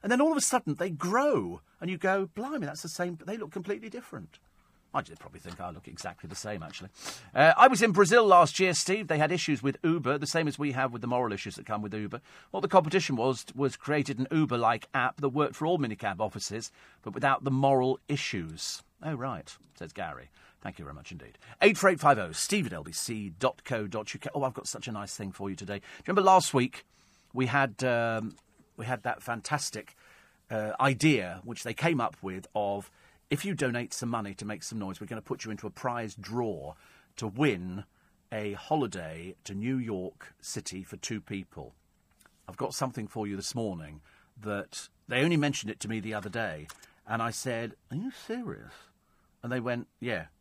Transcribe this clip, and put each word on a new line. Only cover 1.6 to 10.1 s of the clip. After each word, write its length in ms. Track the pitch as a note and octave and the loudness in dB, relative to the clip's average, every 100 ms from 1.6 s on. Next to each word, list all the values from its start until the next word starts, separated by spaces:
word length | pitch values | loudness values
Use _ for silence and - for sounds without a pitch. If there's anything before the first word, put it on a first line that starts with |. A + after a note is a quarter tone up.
| _ _ | _ _
and 100 | E3+ | -6
you 80 | F#3 | -2
go, 280 | F#3+ G3 F#3+ | 2 2 0
"Blimey, 400 | F#3 B3+ D4+ D3+ | -4 -6 -4 -6
that's 160 | D#3 | -8
the 80 | E3+ | -10
same," 260 | - F3+ E3+ | -4 -4 -4
but 100 | F3 | -8
they 120 | A3 | -8
look 140 | G3+ | -6
completely 380 | G3 F3 G#3 A3 | -8 -6 -6 -6
different. 480 | A#3+ B3 C3+ G2 - _ _ _ _ _ | -12 -12 -14 -14 -20 _ _ _ _ _
I 80 | C#3+ | -6
just 200 | - - | -6 -12
probably 180 | - F3 | -18 -16
think 220 | - F2 | -14 -10
I 80 | F2+ | -10
look 180 | D#2+ - | -10 -14
exactly 400 | D#2+ F#2 E2 E2 | -10 -10 -10 -12
the 80 | F#2 | -10
same, 260 | G#2+ F2 | -8 -8
actually. 280 | E2 - F2+ - - - - | -10 -12 -16 -14 -14 -14 -6
Uh, 200 | - D#3 - | 6 6 10
I 120 | C4 | 10
was 120 | A#3 | 10
in 120 | A3+ | 4
Brazil 320 | F3+ G3 A#3 A3 | 6 8 8 10
last 340 | F3+ E3 - | 10 8 4
year, 140 | F#3+ | 2
Steve. 340 | E3+ - G3+ F#3+ | 2 0 -2 0
They 100 | D#3 | 2
had 140 | D3+ | 2
issues 320 | E3+ - C#3 | 2 0 0
with 140 | B2+ C3+ | 0 0
Uber, 360 | E3 E3+ B2 | 2 2 0